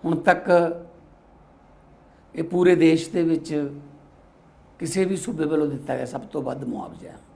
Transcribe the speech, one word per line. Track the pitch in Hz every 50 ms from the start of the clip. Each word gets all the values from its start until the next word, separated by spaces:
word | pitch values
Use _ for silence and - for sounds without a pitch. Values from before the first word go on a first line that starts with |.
| -
ਹੁਣ | 165 151 160
ਤੱਕ | - 196 175 175 - 196 180 175 170 165 170 - - - - - _ _ - _ _ _ _ _ - _ _ _ _ _ _ _ _ _ - _ _ _ _ _ _ _ -
ਇਹ | 170 165
ਪੂਰੇ | 170 185 180 180 180 180
ਦੇਸ਼ | 160 165 160 160 160 - -
ਦੇ | - 175
ਵਿੱਚ | 170 165 160 151 151 - 156 147 147 139 143 143 - - - - - - _ - - _ _ _ _ _ _ - - _ _ -
ਕਿਸੇ | 175 151 170 190 190
ਵੀ | 180 196
ਸੂਬੇ | 175 - - 214 160 156
ਵੱਲੋਂ | 151 160 156 151
ਦਿੱਤਾ | 143 139 127 - - 135
ਗਿਆ | 127 127
ਸਭ | 120 - 131
ਤੋਂ | - - - 151
ਵੱਧ | 131 127 131 135 135
ਮੁਆਵਜ਼ਾ | - - 101 95 87 85 82 - 85
ਹੈ। | - - _ _ _